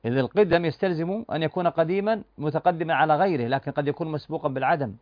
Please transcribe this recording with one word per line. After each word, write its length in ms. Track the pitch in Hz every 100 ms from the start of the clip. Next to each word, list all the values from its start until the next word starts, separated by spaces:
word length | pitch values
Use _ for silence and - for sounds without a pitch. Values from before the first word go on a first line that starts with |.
| 117
إذ 120 | 127
القدم 480 | 123 202 202 170 170
يستلزم 600 | - 190 160 170 208 -
أن 120 | 151
يكون 240 | 156 185 175
قديما 540 | - 165 190 202 220 - -
متقدما 560 | 147 156 180 165 165
على 220 | 143 156 151
غيره، 320 | 190 151 120
لكن 240 | 135 -
قد 160 | 143 143
يكون 200 | 143 165
مسبوقا 420 | 151 - 156 151
بالعدم. 460 | 131 131 165 123 101